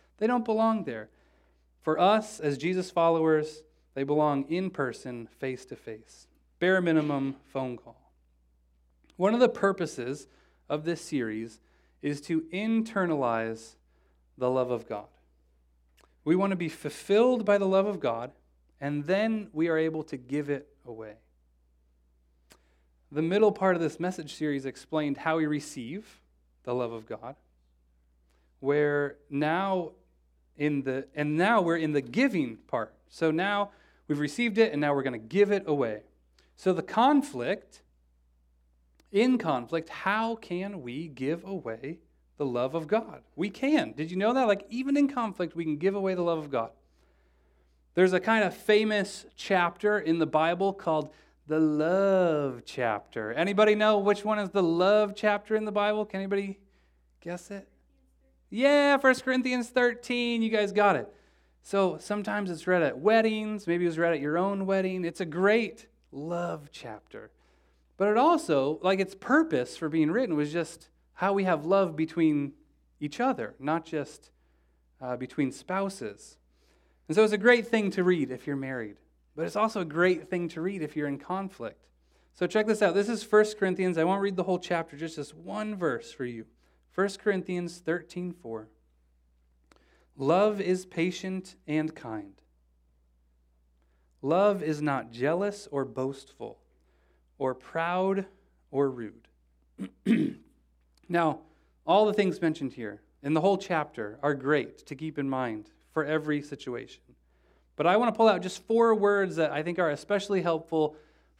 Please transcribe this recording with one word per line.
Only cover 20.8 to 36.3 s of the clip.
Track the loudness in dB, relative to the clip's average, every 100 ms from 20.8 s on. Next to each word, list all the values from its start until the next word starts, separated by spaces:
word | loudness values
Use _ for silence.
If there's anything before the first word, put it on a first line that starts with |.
| -18
away. | -16 -16 -18 _ _ _ _ _ _ _ _ _ _ _ _ _ -20 _ _ _ _ _
The | -4
middle | 0 4 4
part | 4 2 2
of |
this | 0 -2
message | -6 -6 -12
series | -6 -4 -2
explained | -6 -12 -6 -4 -2 -2
how | -2 0
we | 0
receive | -4 -6 -12 -10 -12 -14 -20 _ _ _ _
the | -6
love | -4 -4
of | -6 -12
God, | -12 -12 -18 _ _ _ _ _ _ _ _ _ _ _ _
where | -2 2 2 0 -2 -6 _
now | -2 0 0 0 -2 -4 -12 _ _ _ _ _ -4
in | -2 0
the, | -2 -4 -6
and | -4 -2 0
now | 2 2
we're | 2 0
in | 0
the | -2
giving | -2 0 0 0 -4 -6 -6
part. | -6 -6 _ _
So | -2 0
now | 0 0 -2 -4 _ _ _ -6
we've | -4
received | -4 -2 -2 4
it, | 2
and | 4
now | 0
we're | 6
gonna | 4 4
give | -2 4 4
it | 4 0
away. | 0 0 -2 -10 _ _